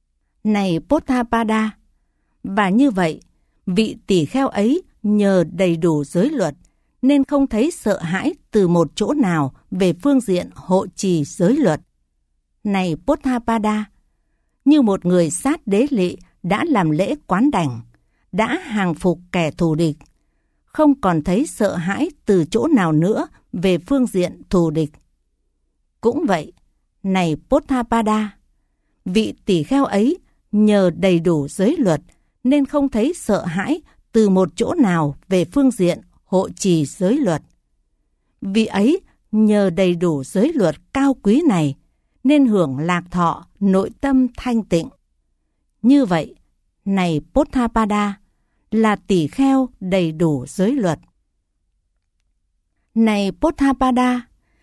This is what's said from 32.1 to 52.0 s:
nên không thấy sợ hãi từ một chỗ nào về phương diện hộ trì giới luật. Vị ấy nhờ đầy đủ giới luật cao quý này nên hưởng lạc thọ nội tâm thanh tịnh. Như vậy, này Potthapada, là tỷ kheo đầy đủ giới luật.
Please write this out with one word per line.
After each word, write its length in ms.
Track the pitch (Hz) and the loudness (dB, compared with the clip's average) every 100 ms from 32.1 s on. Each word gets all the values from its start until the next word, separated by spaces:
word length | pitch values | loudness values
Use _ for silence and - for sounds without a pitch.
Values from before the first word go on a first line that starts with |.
| _ _ _ | _ _ _
nên 220 | 247 294 277 | 0 0 0
không 240 | 294 277 | -2 -2
thấy 240 | 233 240 359 | 0 -2 -2
sợ 300 | - 190 170 | -2 -2 -2
hãi 360 | 165 196 320 - _ _ | -6 -4 -6 -8 _ _
từ 180 | 226 214 | 2 4
một 200 | 185 185 - | 2 0 -2
chỗ 180 | 233 | -2
nào 420 | 339 220 175 147 139 - | 0 2 2 -2 -6 -2
về 160 | 185 170 | 0 0
phương 260 | 285 269 | 2 0
diện 300 | - 180 156 - _ | 2 0 -2 -8 _
hộ 260 | - 185 190 | -4 -2 -2
trì 360 | 180 196 165 143 | -2 0 0 0
giới 320 | - 185 277 | -2 0 0
luật. 240 | 240 156 - _ _ _ _ _ _ _ _ _ | 0 -2 -6 _ _ _ _ _ _ _ _ _
Vị 240 | 196 196 220 | -4 -2 0
ấy 360 | 190 214 349 - _ _ | 0 0 0 -6 _ _
nhờ 380 | 214 214 208 196 | 0 2 2 0
đầy 260 | 175 185 175 | 0 0 0
đủ 280 | 175 147 | -2 -2
giới 300 | 131 190 247 | -4 -2 0
luật 400 | 330 175 151 _ | 0 0 -2 _
cao 200 | 277 277 262 | -2 0 0
quý 180 | - 240 339 | 0 2 2
này 280 | 185 147 139 _ _ _ _ | 0 0 -4 _ _ _ _
nên 220 | 262 294 262 | 2 4 4
hưởng 320 | 208 156 131 | 2 0 -2
lạc 260 | 160 175 175 | -2 -4 -4
thọ 360 | 180 170 - - - | -2 -2 -2 -10 -4
nội 300 | 196 190 196 - | 0 2 0 -4
tâm 260 | 277 262 254 - | 0 2 0 -2
thanh 260 | 254 233 | -4 -4
tịnh. 260 | 202 170 147 - _ _ _ _ _ _ _ _ | 0 -2 -4 -14 _ _ _ _ _ _ _ _
Như 240 | 226 285 233 | 2 4 4
vậy, 300 | 170 - - _ _ _ _ - | -2 -4 -12 _ _ _ _ -4
này 360 | 196 180 156 151 | -2 0 -2 -2
Potthapada, 840 | - 302 269 233 233 214 208 208 202 _ _ _ _ _ | -2 0 -2 -2 -2 -2 -2 -4 -6 _ _ _ _ _
là 240 | 214 220 202 | 0 0 0
tỷ 320 | - 185 147 | 0 0 0
kheo 420 | - 269 269 254 - | 0 2 2 -2 -6
đầy 320 | 185 190 165 | -2 0 0
đủ 340 | 156 170 143 123 | 0 0 0 -4
giới 240 | - 190 | -2 -2
luật. 280 | 285 190 147 _ _ _ _ _ _ _ _ _ _ | 0 -2 -4 _ _ _ _ _ _ _ _ _ _